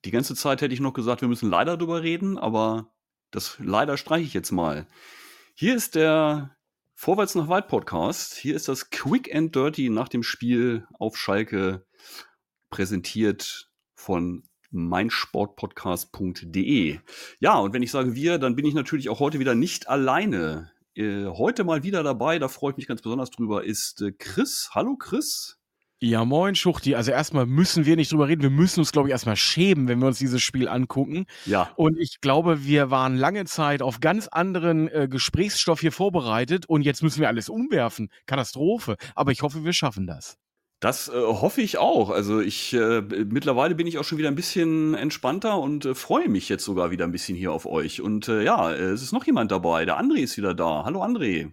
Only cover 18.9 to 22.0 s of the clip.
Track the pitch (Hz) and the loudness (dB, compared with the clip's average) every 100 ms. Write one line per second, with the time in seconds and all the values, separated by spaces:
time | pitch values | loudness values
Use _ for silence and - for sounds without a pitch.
18.9 | 156 131 - 143 156 131 117 180 - - | -4 -4 -2 0 0 2 2 0 -4 -2
19.9 | 139 131 147 208 104 80 78 82 _ _ | 0 2 2 0 0 -2 -4 -10 _ _
20.9 | - 107 101 98 85 160 - 180 156 165 | -6 -4 -4 -6 0 -2 0 0 0 0
21.9 | 190 | -2